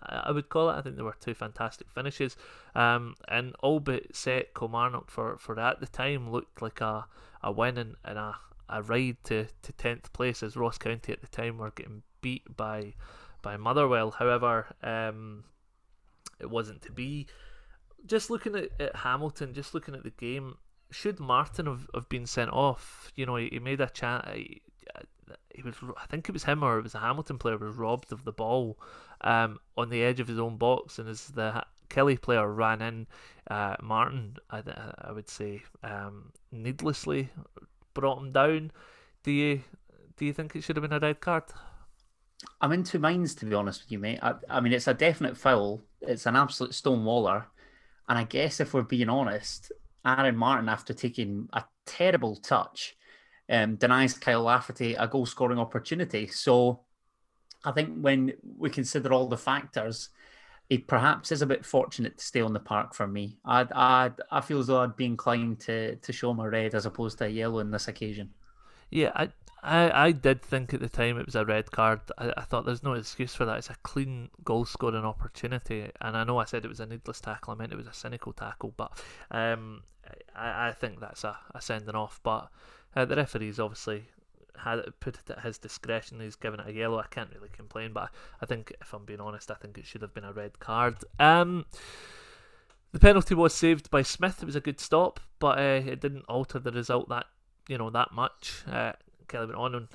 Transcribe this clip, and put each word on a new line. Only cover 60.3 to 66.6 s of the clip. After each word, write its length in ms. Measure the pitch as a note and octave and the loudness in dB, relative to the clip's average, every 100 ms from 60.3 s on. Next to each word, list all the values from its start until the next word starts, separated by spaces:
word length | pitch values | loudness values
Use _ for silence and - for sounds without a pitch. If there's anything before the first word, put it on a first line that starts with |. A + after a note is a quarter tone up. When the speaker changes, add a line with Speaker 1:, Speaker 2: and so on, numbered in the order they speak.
| - - - - | -20 -20 -12 -2
Speaker 2:
he 120 | B2+ | 0
perhaps 520 | - B2 C#3 - - | 2 4 6 4 0
is 100 | D3+ | 0
a 60 | C#3 | 2
bit 180 | C3+ - | 0 0
fortunate 520 | C3+ B2+ - A#2 - | 0 2 0 -4 -4
to 80 | - | -4
stay 160 | B2+ | 0
on 100 | A2+ | 2
the 80 | G#2+ | 0
park 340 | - G#2 G#2+ | 0 0 0
for 140 | - G2+ | -2 -4
me. 300 | G2+ G#2 - - | -2 -6 -6 2
I, 220 | B2 B2 | 4 4
I, 380 | C3 B2+ B2+ B2+ B2 - | 6 6 8 6 0 -4
I 120 | C#3+ | -2
feel 180 | C3+ D3 | 0 0
as 80 | B2 | 4
though 140 | C3 | 4
I'd 160 | B2 A2+ | 4 0
be 80 | B2 | -2
inclined 560 | A#2 - A#2+ A#2 A2+ | 0 2 2 2 -4
to, 340 | - A2+ A2 A#2 | -4 -2 -2 -6
to 160 | - | -8
show 200 | B2 B2 | -4 -2
him 100 | A2+ | 0
a 80 | A2 | 0
red 260 | A2+ | 0